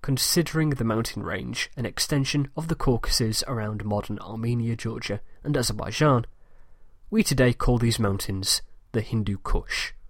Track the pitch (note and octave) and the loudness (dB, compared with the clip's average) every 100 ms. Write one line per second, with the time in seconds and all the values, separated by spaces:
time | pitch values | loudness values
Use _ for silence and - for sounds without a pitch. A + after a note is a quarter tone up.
0 | - C3 - F3 D#3 D#3+ D#3 C3+ A2+ A2 | -2 0 2 2 2 0 0 2 0 0
1 | A2+ A2+ E2 F#2 - - - - A2+ - | -2 -4 -6 -6 -6 -6 -6 -4 -6 -4
2 | - C#3+ C3+ D3 C3+ - E3 E3 - A#2 | 0 0 2 0 -2 -4 -6 0 2 2
3 | - - A2+ A2 - A#2+ G#2+ G#2+ G#2 G#2 | 2 2 2 0 -2 -4 -4 -4 -2 -2
4 | - G#2 F#2 A2+ A#2 A#2+ A#2 A2+ - A2+ | -2 -8 -8 -4 -2 0 0 -2 -4 -6
5 | - G2+ - - - C#3+ B2 G#2 - - | -4 -6 -6 -10 -2 0 0 -2 -4 2
6 | D3+ B2 A2 - - - - - - - | 4 4 2 -12 -20 -20 -20 -20 -20 -20
7 | - A3 - C3 B2+ A#2 - B2 A#2 A2 | 0 2 4 6 4 6 4 4 4 4
8 | G#2+ G2 - G2 F#2+ - - - - A2+ | 2 0 -2 -2 0 -2 -2 -16 -4 -4
9 | - A2 G2+ G2 - - - - - - | 0 -2 0 -4 0 0 0 -4 -6 -10
10 | - | -16